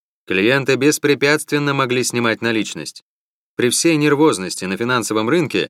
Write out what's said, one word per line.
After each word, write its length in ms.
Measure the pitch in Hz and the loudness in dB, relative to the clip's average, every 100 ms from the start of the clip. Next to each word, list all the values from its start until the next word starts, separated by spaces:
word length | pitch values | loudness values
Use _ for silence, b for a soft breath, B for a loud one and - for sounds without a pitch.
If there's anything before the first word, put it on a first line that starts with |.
| _ _ - | _ _ -4
Клиенты 500 | 92 104 139 131 131 | 0 2 2 2 2
беспрепятственно 1000 | 139 147 143 139 143 151 - 147 143 | 2 2 0 2 2 0 0 -2 -2
могли 300 | 139 131 127 | -2 0 -2
снимать 380 | 120 120 117 107 | -2 -2 -2 0
наличность. 640 | 117 113 101 85 73 - - _ _ _ _ - | -2 -2 -4 -8 -12 -16 -20 _ _ _ _ -2
При 140 | 123 | -2
всей 280 | 123 165 156 | 0 2 2
нервозности 680 | 147 143 156 98 92 - 95 | 2 4 4 2 -4 -6 -6
на 120 | 95 | -4
финансовом 520 | 120 123 107 107 110 | -2 -2 0 -2 0
рынке 400 | 165 147 - 76 | 0 0 -2 -4